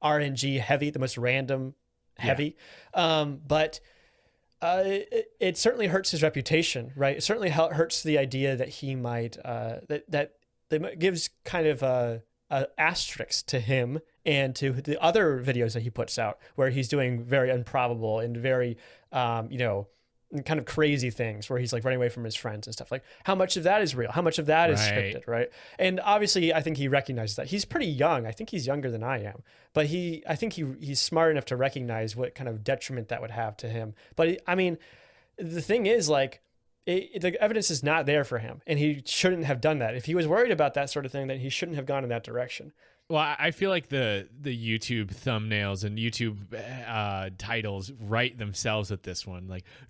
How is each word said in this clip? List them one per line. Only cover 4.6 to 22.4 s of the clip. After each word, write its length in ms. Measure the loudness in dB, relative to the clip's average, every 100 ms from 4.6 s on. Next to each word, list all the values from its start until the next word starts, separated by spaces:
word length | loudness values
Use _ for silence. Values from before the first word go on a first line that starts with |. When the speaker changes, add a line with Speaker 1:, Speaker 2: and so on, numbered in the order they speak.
Speaker 1:
uh, 220 | 0 2 2
it, 460 | -2 -2 -2 -4 -2
it 180 | 0 2
certainly 300 | 2 2 2
hurts 240 | 2 2
his 100 | 2
reputation, 680 | 2 2 2 2 2 -2 -6
right? 220 | 0 0 2
It 60 |
certainly 240 | 0 0 2
hel-, 220 | 4 4
hurts 320 | 4 2 0
the 120 | 2 4
idea 360 | 2 0 0
that 140 | 0 -2
he 260 | -4 -6
might, 420 | -4 -2 -2 -4 -6
uh, 360 | -8 -6 -6 -8 -6
that, 200 | -8 -2
that, 240 | -2 -2 _ _ _ _
that 160 | -2
m-, 140 | -2 0
gives 320 | 0 0 -4 -8
kind 220 | -4 2 2
of 160 | 2
a, 400 | 2 2 2 -2 -10 _ -4
a 200 | -2 -2 0
asterisk 680 | 0 2 -4 -6 -4 -4 -2
to 120 | -2
him 400 | 0 2 0 -4 -8 _
and 300 | 0 2 2
to 160 | 0 -2
the 320 | -2 -2 2
other 400 | 4 6 4 2
videos 300 | 0 0 0
that 80 | 0
he 80 | -4
puts 260 | -4 -4 -2
out 220 | -2 -4 -8
where 160 | 0 2
he's 160 | 2 0
doing 360 | 2 2 0
very 260 | 2 4 4
improbable 680 | 2 0 0 0 0 0 0
and 160 | -2 -2
very, 400 | 2 2 2 -4 -12 -20 _
um, 400 | -2 0 0 -4
you 80 | -2
know, 300 | 0 0 -4 _ _ _ _ -8 -2
kind 120 | -4
of 60 |
crazy 460 | -2 0 2 2 0
things 400 | -2 -4 -6 -4
where 80 | -4
he's, 160 | -2
like, 100 | -2
running 140 | 0 0
away 100 | 0
from 160 | -2
his 100 | -6
friends 320 | -6